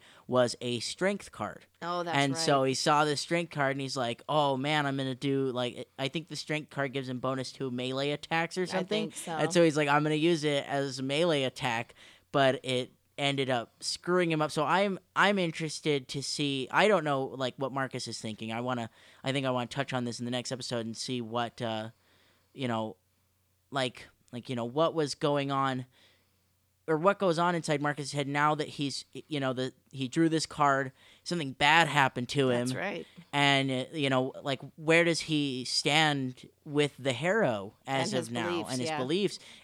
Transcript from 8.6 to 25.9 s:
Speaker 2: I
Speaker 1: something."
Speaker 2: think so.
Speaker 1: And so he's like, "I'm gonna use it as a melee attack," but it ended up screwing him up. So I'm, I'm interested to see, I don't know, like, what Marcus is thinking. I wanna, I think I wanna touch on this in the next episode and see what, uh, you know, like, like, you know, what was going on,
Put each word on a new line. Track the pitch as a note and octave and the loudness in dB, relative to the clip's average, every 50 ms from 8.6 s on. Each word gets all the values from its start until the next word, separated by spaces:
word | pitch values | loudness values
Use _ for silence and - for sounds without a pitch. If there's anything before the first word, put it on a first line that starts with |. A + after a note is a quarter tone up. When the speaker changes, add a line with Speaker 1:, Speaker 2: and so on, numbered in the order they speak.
| F3+ | -4
Speaker 2:
I | |
Speaker 1:
something." | E3+ - F#3 F#3+ F#3 G#3 G#3+ G#3+ - | -2 -2 -4 -2 -2 -2 -2 -4 -4
Speaker 2:
think | - | -8
so. | - - - E3 | -10 -10 -6 -2
Speaker 1:
And | D3+ D3+ E3 F3+ | -2 0 2 4
so | F3 E3+ | 6 6
he's | E3 C#3+ | 6 6
like, | D3+ D3+ C#3 | 4 2 4
"I'm | C#3+ D3 D3+ | 4 4 4
gonna | D3+ D#3 | 2 2
use | D#3 D3+ E3+ F3 D#3 C#3+ | 2 2 2 2 2 2
it | D3+ C#3+ C#3 - - | 0 0 0 0 -2
as | C3 C#3 C#3 C#3+ C3 C3 | -2 -2 -2 -2 -4 -4
a | C3 | -4
melee | C3+ C#3 D3 E3+ F3+ D#3+ C#3+ C3+ | -2 0 2 2 2 2 2 0
attack," | B2+ - - - B2+ A2+ A2+ A#2+ - - - - - - - _ _ | 0 -2 -2 -2 -2 -2 -2 -4 -6 -12 -20 -20 -20 -20 -20 _ _
but | - C#3+ C#3 C3 C3 C3+ - | 2 4 6 6 4 2 0
it | B2+ C3 B2 B2+ - _ _ _ _ _ - | -2 -2 -2 -2 -4 _ _ _ _ _ -2
ended | C#3+ C#3 C#3 C#3 C3+ B2+ | -2 0 0 0 0 0
up | B2+ A#2+ A2+ - _ _ | 0 0 -2 -4 _ _
screwing | - - - - - F3 F3+ F3+ F3+ E3 | -8 -8 -8 -6 -2 0 2 2 2 2
him | D#3+ D3+ D3+ | 2 2 0
up. | D3+ - | 0 0
So | D#3+ D3+ | 0 0
I'm, | C3+ D#3+ F#3 G3+ G#3 F#3+ - - _ - | 2 2 2 2 2 -2 -4 -8 _ 0
I'm | C#3+ E3+ G3 G#3 G3 | 4 4 4 4 2
interested | F3+ E3 D#3 - E3 D#3 - - - D#3 D3 C#3 B2+ - | 0 0 -2 -4 -6 -6 -6 -4 -2 0 0 0 -2 -4
to | - C#3+ C3 | -8 -8 -6
see, | - - - D3 C#3+ C#3 C3+ B2+ - | -6 -4 -2 -2 -2 -2 -4 -4 -2
I | - D3 F3+ | 2 4 4
don't | G#3+ G#3 F3+ D3+ | 6 4 4 2
know, | D3+ C#3+ C3+ C3+ | 2 0 0 -2
like, | C3 G#2+ C3 C3+ B2 - | -4 -4 -4 -4 -4 -4
what | - C#3 C3 B2+ | -4 -6 -4 -4
Marcus | C#3 C3+ B2+ - C3 - | -4 -4 -4 -4 -6 -8
is | - A2 - | -8 -8 -8
thinking. | - A2+ G#2+ - A2+ A2 A2 | -8 -8 -8 -8 -8 -6 -6
I | A#2 | -4
wanna, | B2 B2 B2+ B2 A2+ A2 - _ - - - - - | -4 -2 -4 -4 -4 -6 -10 _ -20 -20 -20 -8 -4
I | C3+ C3 | -4 -2
think | C#3 C3 | 0 0
I | C3 | 0
wanna | B2+ B2 A#2+ | 0 0 -2
touch | A2+ - C#3 C#3 - C3+ | -2 -4 -4 -4 -2 -2
on | B2+ B2 | -4 -2
this | A#2+ A2+ - | -4 -4 -6
in | A#2+ | -6
the | A#2+ | -6
next | B2 B2 A#2+ - C3+ | -4 -6 -6 -6 -8
episode | B2 B2 - B2+ A#2+ A2+ | -8 -6 -4 -4 -4 -4
and | A2+ A2 | -6 -8
see | - - - C3 B2 | -8 -6 -6 -4 -4
what, | A#2 A2 A2+ A#2+ A#2 A2+ - - | -4 -4 -4 -4 -4 -4 -4 -6
uh, | B2+ A#2 A2 A2 A2 A2+ - _ _ _ _ _ _ _ _ _ _ _ - | -4 -4 -4 -4 -6 -8 -10 _ _ _ _ _ _ _ _ _ _ _ -10
you | - C3+ B2 | -6 -4 -2
know, | A#2 A2+ A2 A2 - - _ _ _ _ _ _ _ _ _ _ _ _ _ _ - | 0 -2 -2 -4 -6 -12 _ _ _ _ _ _ _ _ _ _ _ _ _ _ -2
like, | C#3 C3+ B2+ - - - - _ _ _ _ - | -2 -2 -2 -2 -6 -16 -20 _ _ _ _ -14
like, | B2 G#2+ - | -12 -8 -6
you | C3 | -4
know, | A#2+ A#2 | -4 -4
what | A#2+ A#2+ D3 - C3 C3+ | -2 0 0 0 2 2
was | D#3+ D3+ C3+ - | 0 0 -2 -2
going | - - D3 C#3+ C#3+ C#3 C#3 | -2 0 0 2 0 0 0
on, | C#3 C3+ C3+ C3+ C3 B2+ B2+ - | 0 0 0 0 0 -2 -4 -8